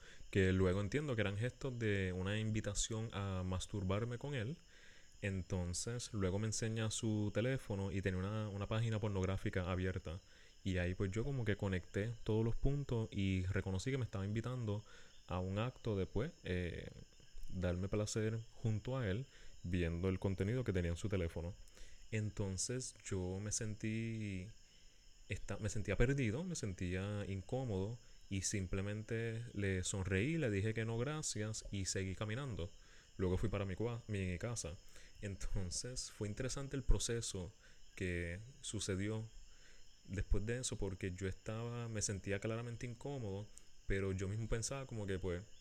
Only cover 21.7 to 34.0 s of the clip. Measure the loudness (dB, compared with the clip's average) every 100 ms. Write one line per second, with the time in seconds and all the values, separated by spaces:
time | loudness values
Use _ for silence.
21.7 | -14 -14 -12 -4 -2 -2 0 -2 0 -2
22.7 | -2 -4 -10 -4 -2 0 -2 -2 -2 -2
23.7 | -2 -2 0 -2 -2 -2 -4 -6 -12 -20
24.7 | -20 -20 -20 -20 -20 -6 -4 -2 -2 0
25.7 | 0 0 6 6 6 2 0 -2 -4 -4
26.7 | -2 -2 0 -2 -2 -2 -4 -2 -2 0
27.7 | 0 0 -4 -12 -18 -4 -2 0 0 0
28.7 | 0 0 -4 -4 -2 -2 -4 -4 0 2
29.7 | 2 2 0 2 4 4 4 4 4 2
30.7 | 0 0 0 0 0 -2 -2 -2 -4 -4
31.7 | -2 0 0 0 -2 -2 -2 -2 -2 -4
32.7 | -6 -18 -20 -18 0 4 4 2 2 0
33.7 | 0 -2 -2